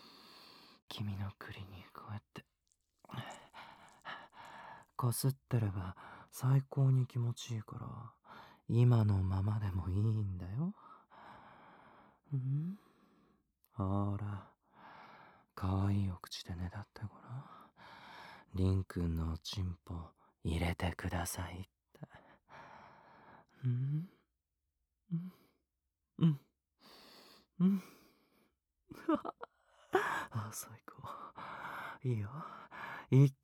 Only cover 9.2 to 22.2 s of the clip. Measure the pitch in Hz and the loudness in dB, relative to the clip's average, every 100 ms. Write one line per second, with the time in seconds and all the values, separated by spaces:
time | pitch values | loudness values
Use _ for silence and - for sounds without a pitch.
9.2 | 92 95 101 107 101 92 87 95 110 107 | 4 2 2 0 0 -2 0 2 2 2
10.2 | 98 92 90 117 175 - - - - - | 0 -4 -6 -2 -2 -4 -16 -20 -20 -20
11.2 | - - - - - - - - - _ | -20 -20 -20 -20 -20 -20 -20 -20 -20 _
12.2 | - 139 131 143 170 202 - _ _ _ | -6 -4 -2 -2 -4 -8 -14 _ _ _
13.2 | _ _ _ _ _ - 95 98 101 101 | _ _ _ _ _ -4 0 2 2 -2
14.2 | 104 101 - _ _ - - - - - | -4 -8 -12 _ _ -20 -20 -20 -20 -20
15.2 | - - _ - 95 95 98 101 95 90 | -20 -20 _ -4 0 2 4 2 0 -2
16.2 | - - - 87 90 104 - - 101 - | -10 -12 -8 -6 -6 -8 -12 -12 -12 -12
17.2 | - 127 - - - - - - - - | -12 -10 -12 -18 -20 -20 -20 -20 -18 -18
18.2 | - - - 95 95 95 90 90 85 82 | -18 -20 -6 2 4 4 2 0 0 2
19.2 | 80 82 - 101 90 87 - 85 82 - | 0 -2 -4 -4 -4 -4 -8 -10 -10 -18
20.2 | _ _ 85 82 85 87 87 - 87 87 | _ _ -2 0 0 0 -2 -2 -4 -2
21.2 | 85 - 87 90 95 _ _ - - - | -4 -4 -6 -8 -12 _ _ -20 -18 -18